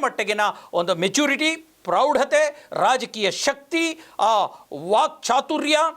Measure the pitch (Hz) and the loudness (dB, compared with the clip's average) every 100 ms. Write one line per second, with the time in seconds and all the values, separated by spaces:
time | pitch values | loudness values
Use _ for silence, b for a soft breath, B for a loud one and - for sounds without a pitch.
0 | 262 - 208 208 208 B B 175 175 175 | 0 -2 -2 0 -2 B B -2 -2 0
1 | 185 190 294 277 311 320 - _ - 180 | 0 0 0 2 0 -2 -8 _ -2 2
2 | 269 285 269 302 302 294 B - 190 254 | 2 2 2 2 0 -2 B 0 2 2
3 | 233 220 196 - - 277 - 330 330 320 | -2 -4 -4 0 -2 -4 -4 -2 -2 -4
4 | B B 214 220 170 B B 143 165 214 | B B 2 2 0 B B -12 0 2
5 | 302 - - 247 311 311 294 302 320 | 2 -2 0 0 0 -2 0 0 0